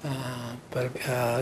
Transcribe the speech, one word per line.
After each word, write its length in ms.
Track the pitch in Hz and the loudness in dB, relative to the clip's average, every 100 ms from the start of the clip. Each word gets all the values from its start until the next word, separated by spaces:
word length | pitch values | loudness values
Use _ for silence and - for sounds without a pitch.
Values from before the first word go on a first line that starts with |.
| 147 | -4
आ, 60 | 131 127 123 120 123 - 131 | -4 -4 -4 -6 -8 -4 0
पर-, 340 | 127 - 139 | 0 0 0
आ, 280 | 123 120 120 | 4 4 4